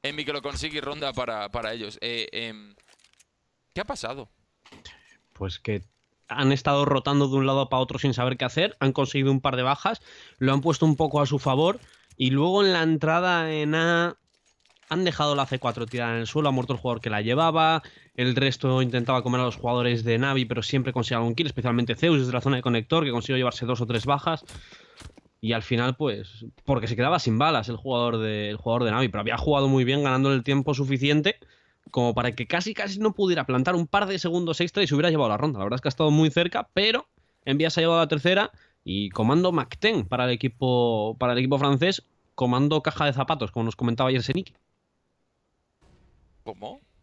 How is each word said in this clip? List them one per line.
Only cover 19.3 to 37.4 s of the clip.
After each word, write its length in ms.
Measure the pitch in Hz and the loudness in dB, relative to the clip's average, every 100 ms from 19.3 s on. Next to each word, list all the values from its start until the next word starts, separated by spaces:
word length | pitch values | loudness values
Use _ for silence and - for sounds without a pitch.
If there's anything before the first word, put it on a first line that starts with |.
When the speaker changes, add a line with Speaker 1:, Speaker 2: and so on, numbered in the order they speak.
| 123 | 0
Speaker 2:
a 40 | |
los 120 | 123 110 | -2 -2
jugadores 480 | 120 123 123 120 | -2 0 0 0
de 140 | 113 117 | 0 0
Navi, 260 | 135 135 | 2 0
pero 180 | 120 120 | -2 -4
siempre 300 | 110 139 127 | -2 -2 -2
conseguía 260 | 127 113 120 | -2 -2 0
algún 160 | 117 | -2
kill, 140 | 117 156 | -2 -4
especialmente 480 | 135 127 120 120 113 | -2 0 0 0 0
Zeus 240 | 165 156 | 2 4
desde 120 | 127 | 2
la 80 | 123 | 0
zona 160 | 135 131 | 0 0
de 60 | |
conector, 420 | 123 117 113 160 | 2 0 0 0
que 60 | 151 | 0
consiguió 260 | 120 - 131 | -2 -2 0
llevarse 300 | 127 - 120 | 0 -2 -4
dos 140 | 120 | -4
o 60 | 117 | -2
tres 200 | 117 117 | -4 0
bajas. 380 | 143 170 160 - - - - - - - - _ _ | -2 0 -4 -8 -20 -20 -20 -20 -20 -20 -20 _ _
Y 100 | 110 | -4
al 100 | 113 | -4
final, 340 | 104 117 123 127 | 0 0 0 -2
pues, 500 | 151 104 104 110 113 _ | -4 -4 -10 -16 -20 _
porque 240 | - 180 104 | -2 -2 -2
se 80 | 113 | -2
quedaba 220 | 131 170 | 0 0
sin 200 | - 110 | 0 2
balas 300 | 151 147 110 | 2 2 -2
el 80 | 113 | -8
jugador 420 | 135 120 120 117 | -4 -2 0 0
de, 300 | 110 107 104 | -2 -4 -4
el 80 | 107 | -6
jugador 280 | - 117 | -2 0
de 60 | 120 | 2
Navi, 180 | 110 127 | 2 0
pero 120 | 101 | -2
había 160 | 104 117 | -4 -2
jugado 320 | - 143 139 | 0 2 4
muy 160 | 135 | 2
bien, 180 | 123 139 | 2 2
ganándole 320 | 143 131 135 | 2 2 2
el 80 | 135 | 2
tiempo 300 | 120 139 139 | 2 0 0
suficiente 680 | 135 135 135 139 147 156 - - _ _ _ - | -2 0 0 2 2 2 -4 -10 _ _ _ -8
como 240 | - 120 | 0 0
para 180 | 117 127 | 0 -2
que 160 | 113 120 | -4 -4
casi, 260 | 170 180 | -4 -4
casi 240 | - 202 196 | -6 -8 -2
no 140 | 214 | -2
pudiera 320 | 202 196 170 | 0 0 0
plantar 320 | - 127 131 180 | 0 0 2 0
un 100 | 165 | 2
par 200 | 196 202 | 0 0
de 120 | 190 | -2
segundos 420 | 180 175 175 156 | -2 -2 -2 -2
extra 220 | 175 - | -2 0
y 60 | 180 | 0
se 60 | |
hubiera 160 | 143 175 | 2 2
llevado 180 | 156 123 | 2 2
la 80 | 107 | 2
ronda. 220 | 147 117 | -2 -2
La 60 | 98 | -4
verdad 100 | 123 | -2
es 60 | |
que 60 | 139 | -4
ha 20 | |
estado 200 | 131 156 | 0 4
muy 200 | 151 160 | 6 4
cerca, 380 | 156 175 - - | 4 0 -2 -4
pero 320 | - 208 226 - _ _ _ | 0 0 0 -4 _ _ _